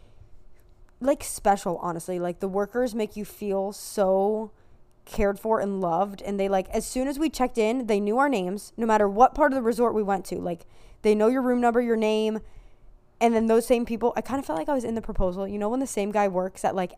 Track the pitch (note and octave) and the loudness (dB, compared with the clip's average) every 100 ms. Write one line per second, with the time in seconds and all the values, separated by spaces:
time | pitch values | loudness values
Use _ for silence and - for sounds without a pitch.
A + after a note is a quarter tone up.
0 | - - - - - - - - - - | -20 -20 -20 -20 -20 -20 -20 -20 -20 -4
1 | B3+ D4+ - - G3+ G3 G3 E3+ F3 E3 | -2 0 -4 -2 0 0 -2 -4 -4 -6
2 | - F3+ F3 E3+ G3 G3 G3+ A#3+ B3+ A3 | -6 -4 -4 -4 -4 -4 -2 -2 -2 -2
3 | G#3+ G#3+ G3+ - G#3 G3 G3 - - - | -6 -6 -12 -8 -4 -2 -4 -8 -8 0
4 | F#3+ F#3+ G3 A3 A3 - - - - _ | 2 4 2 -2 -6 -14 -20 -20 -20 _
5 | - - G3+ G3+ A3+ A3 G3+ G3 F3 E3 | -10 0 0 0 0 0 0 -2 0 0
6 | G3+ G3 - G3+ G3 F#3+ F#3+ A3+ - B3+ | -2 -4 -6 -2 0 0 0 -4 -4 -4
7 | C4+ C#4 D#4 - B3 A#3 G#3+ C4 A3+ G3+ | -4 -2 -2 0 -2 0 0 0 0 0
8 | G#3 A#3+ C#4+ A3 F3+ G3+ - - A#3 G#3+ | 2 2 2 2 -2 -6 -10 -4 2 4
9 | G3+ G3 B3 C4+ D4 C4+ A3+ A3+ A#3+ G#3+ | 4 6 6 6 2 4 0 2 2 2
10 | G3 G3 - F3 F3 E3+ - - - - | 0 -2 -4 -6 -6 -8 -12 -20 -20 -2
11 | G#3+ G#3+ A3 C4 B3+ B3 A#3+ A#3 A#3+ A3 | 2 4 4 4 2 2 4 2 2 2
12 | G#3+ G#3+ A3 A3 - - - - - - | 2 2 0 -4 -8 -20 -20 -20 -20 -20
13 | _ - A#3 A3+ A3+ A3+ A#3 A#3+ A#3 A3+ | _ 0 2 4 4 2 4 0 0 -2
14 | A#3+ - - C4+ C4+ D#4 D#4 C4+ A3+ A3+ | -2 -2 -4 -6 -4 -4 -2 -2 -2 -6
15 | A3 F#3+ F#3 F3+ G3 G#3 G#3 B3+ C4+ A3 | -4 0 0 -2 -6 -4 -2 -2 -4 -4
16 | G3+ G#3 G3+ F#3 F#3 - G#3 F#3+ F3+ | -2 0 0 0 -4 -4 -4 -2 -6